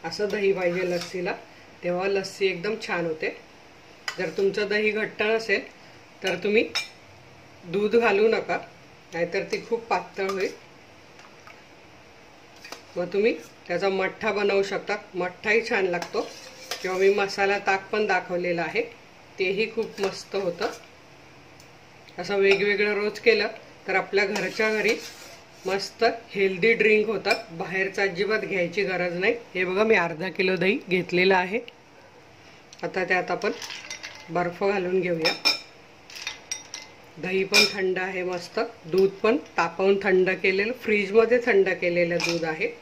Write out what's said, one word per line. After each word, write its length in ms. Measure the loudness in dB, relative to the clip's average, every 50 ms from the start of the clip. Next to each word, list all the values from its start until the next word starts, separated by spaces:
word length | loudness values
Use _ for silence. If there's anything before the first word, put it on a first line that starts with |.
| -8
असं 240 | -8 -4 -4 -2 -2
दही 220 | 0 0 2 2 2
पाहिजे 360 | 2 0 0 0 0 -2 -2
लस्सीला, 440 | -2 -4 -4 -6 -8 -6 -4 -4 -6 -8 -12 -20 -20 -20 -20 -20 -20 -8 -4
तेव्हा 240 | -4 -2 -2 0
लस्सी 380 | 0 0 -2 -2 -4 -4 0 0
एकदम 300 | 0 0 -2 -4 -4 -4 -4 -4
छान 180 | -4 -2 -2 -2
होते. 240 | -2 -4 -4 -6 -6 -8 -10 -20 -20 -20 -20 -20 -20 -20 -20 -20 -20 -20 -14 -12 -12 -6
जर 120 | -6 -6 -4 -2
तुमचं 300 | 0 0 0 2 0 -2 0
दही 220 | 0 2 2 0
घट्ट 300 | 0 0 -4 -6 -4 -2
नसेल 420 | 0 0 0 0 2 0 0 -2 -2 -8 -20 -20 -20 -20 -20 -20 -20 -20 -16 -6 -4
तर 120 | -4 -4 -2 0
तुम्ही 220 | 2 4 4 2 2 -4 -6 -8 -8 -18 -20 -20 -20 -20 -20 -20 -20 -20 -20 -20 -20 -20 -20 -12
दूध 320 | -4 -2 0 0 4 4
घालू 320 | 4 4 4 4 6 4
नका, 300 | 4 4 2 0 -2 -4 -4 -4 -12 -20 -20 -20 -20 -20 -20 -20 -10 -4
नाहीतर 300 | -4 -4 -2 -2 -4 -4 -4
ती 120 | -6 -8 -4 -4
खूप 180 | -4 -4 -2
पातळ 420 | -2 -2 -2 -2 -6 -8 -6 -6 -4
होईल. 220 | -2 -4 -4 -4 -6 -10 -20 -20 -20 -20 -20 -20 -20 -20 -20 -20 -20 -20 -20 -20 -20 -20 -20 -20 -20 -20 -20 -20 -20 -20 -20 -20 -20 -20 -20 -20 -20 -20 -20 -20 -20 -20 -20 -20 -20 -20 -18 -18 -18 -18 -18 -10 -6
मग 180 | -6 -6 -2 0
तुम्ही 200 | 2 2 2 2 0 -8 -18 -20 -20 -8
त्याचा 220 | -6 -4 0 0 0
मठ्ठा 420 | 2 0 -2 -2 -4 -4 -4 -2
बनवू 320 | 0 0 0 2 2 2 0
शकता, 340 | 0 -4 -6 -4 -4 -6 -6 -6 -10 -6
मठ्ठाही 500 | -4 -4 -4 -6 -6 0 2 2 2 2 2
छान 180 | 0 0 2
लागतो. 400 | 0 -2 -2 -4 -4 -4 -4 -4 -6 -12 -18 -18 -20 -18 -20 -12 -12 -12 -8
किंवा 160 | -6 -4 0
मी 160 | 4 4 4 4
मसाला 460 | 4 0 -2 0 0 0 2 0 0 2
ताक 220 | 0 0 0 -2 -2
पण 140 | -2 -2 0
दाखवलेला 540 | 2 0 0 0 -2 -4 -2 0 0 0 -2
आहे, 200 | -2 -2 -2 -4 -4 -4 -10 -20 -20 -20 -20 -20 -20 -20 -4 -2
तेही 340 | 0 0 2 0 -2 -2 -2
खूप 260 | -4 -4 -4 -4 -4
मस्त 340 | -4 -4 -4 -6 -12 -6 -4
होतं. 360 | -2 -2 -2 -4 -2 -6 -6 -6 -8 -18 -20 -20 -20 -20 -20 -20 -20 -20 -20 -20 -20 -20 -20 -20 -20 -20 -20 -20 -20 -20 -20 -20 -20 -20 -18 -12 -12
असं 180 | -6 -2 2
वेगवेगळं 560 | 4 6 6 6 4 4 2 2 2 0 0 0
रोज 240 | 0 -2 -4 -4 2
केलं 280 | 4 4 4 4 2 -2 -6 -10 -18 -20 -20 -12 -6
तर 80 | -2 -2
आपल्या 280 | -2 0 2 0 0 2
घरच्या 440 | 2 0 -2 -4 -4 -2 0 0 0
घरी 220 | 2 2 2 0 0 0 -6 -14 -16 -18 -20 -20 -20 -20 -20 -20 -20 -8 -4
मस्त 380 | -2 -2 -2 -4 -8 -2 0 0 0 0 -2 -12 -8
हेल्दी 420 | -2 0 0 2 2 2 4 4 4
ड्रिंक 340 | 6 6 6 6 6 4
होतात, 280 | 2 -2 -2 0 0 0 0 -2 -12
बाहेरचं 500 | -10 -8 -8 -4 -2 -2 -2 -2 0 0
अजिबात 380 | 0 0 0 -2 0 0 0 -2
घ्यायची 440 | -2 -4 -2 -2 -2 0 0 -2 -2
गरज 340 | -2 -2 -2 -2 -2 -2 0
नाही. 140 | 0 0 0 0 -8 -8 -4
हे 100 | -2 -2
बघा 180 | 0 2 0 4
मी 120 | 4 4
अर्धा 340 | 4 4 0 -2 -6 -6 -6
किलो 260 | -2 0 0 0 2
दही 220 | 2 2 0 0 0 -2
घेतलेलं 480 | -2 -2 -2 0 0 2 4 4 6 4
आहे. 240 | 4 2 0 -4 -6 -8 -10 -20 -20 -20 -20 -20 -20 -20 -20 -20 -20 -20 -20 -20 -20 -20 -20 -20 -20 -20 -20 -14 -10 -10
आता 200 | -6 -4 -4 0
त्यात 280 | 2 2 0 2 -2
आपण 200 | -4 -2 -2 -4 -4 -4 -10 -12 -14 -14 -14 -14 -14 -14 -14 -18 -18 -18 -14 -4
बर्फ 340 | -2 -2 -2 -2 -2 0 0
घालून 360 | 0 0 0 -2 0 0 0
घेऊया. 320 | 0 0 -2 0 0 -2 -2 0 -2 -2 -2 -2 -8 -18 -20 -20 -20 -20 -20 -20 -20 -18 -18 -12 -12 -12 -12 -12 -12 -12 -12 -12 -12 -18 -18 -18 -18 -20 -20 -20 -20 -20 -14
दही 260 | -10 -6 -2 0 0 0
पण 220 | 4 4 4 4 4 2
थंड 260 | -2 -2 0 0 -2
आहे 240 | -2 -4 -4 -4 -4
मस्त, 360 | -4 -4 -6 -8 -6 -4 -4 -4 -4 -6 -16 -8
दूध 240 | 0 4 4 4 4 2 2 2
पण 140 | 2 2 2 -2 -4 -2
तापवून 420 | 0 0 0 0 2 4 4 4 4 4
थंड 260 | 4 6 6 6 4 2 2
केलेलं, 320 | 2 2 2 2 0 -2 -2 -4
फ्रीजमध्ये 600 | 0 2 2 2 2 6 6 6 6 8 4 4 4
थंड 240 | 4 6 6 6 4 2 0
केलेलं 360 | 0 0 2 2 2 2 2 0 0
दूध 200 | 0 -2 -2 -2
आहे. 280 | -4 -4 -4 -4 -6 -6 -10